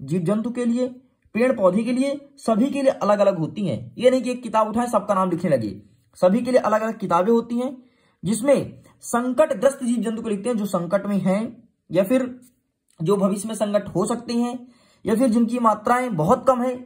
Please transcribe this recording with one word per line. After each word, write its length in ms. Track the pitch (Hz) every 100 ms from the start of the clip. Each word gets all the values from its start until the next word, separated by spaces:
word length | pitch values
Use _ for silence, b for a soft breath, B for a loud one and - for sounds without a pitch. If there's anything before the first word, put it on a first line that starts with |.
जीव 180 | 135 180
जंतु 280 | 165 214 233
के 140 | 247 240
लिए, 220 | 240 254 - _ _ _ 214
पेड़ 160 | 254
पौधे 300 | 247 185 196
के 80 | 233
लिए, 280 | 254 277 277 - -
सभी 300 | - 214 277
के 140 | 277
लिए 100 | 269
अलग 260 | - 196 208
अलग 180 | 202 180
होती 280 | 151 - 185
हैं। 260 | 107 - -
ये 120 | 247
नहीं 120 | 262
कि 100 | 247
एक 120 | 247
किताब 240 | 220 220 214
उठाएं 200 | 220 240
सबका 260 | 214 202
नाम 160 | 190 185
लिखने 180 | 170 180
लगे, 320 | 131 107 - - _ _ -
सभी 240 | 185 233
के 100 | 247
लिए 100 | 247
अलग 200 | 208 214
अलग 160 | 220 220
किताबें 320 | 190 170 190
होती 280 | 233 233 240
हैं 160 | 262 262 b b b b
जिसमें 580 | 165 220 269 233 - - b b
संकटग्रस्त 800 | - 240 247 247 311 214 277 269
जीव 200 | 240 240
जंतु 180 | 220 220
को 80 | 220
लिखते 200 | 202 247
हैं 80 | 226
जो 80 | 202
संकट 380 | 180 170 196 202
में 120 | 196
हैं 220 | 185 196 233 - - _ -
या 140 | 160
फिर 200 | 196 254 254 - - _ _ _ _ -
जो 180 | 160 202
भविष्य 300 | 190 196 220
में 80 | 208
संकट 320 | 208 202 202
हो 160 | 170 202
सकते 280 | 240 - 233
हैं 320 | 240 254 - b b b 185
या 100 | 214
फिर 140 | 262
जिनकी 300 | 233 226 240
मात्राएं 560 | 226 214 - 247 254 170
बहुत 300 | 160 254 -
कम 140 | 247
है 140 | 254 247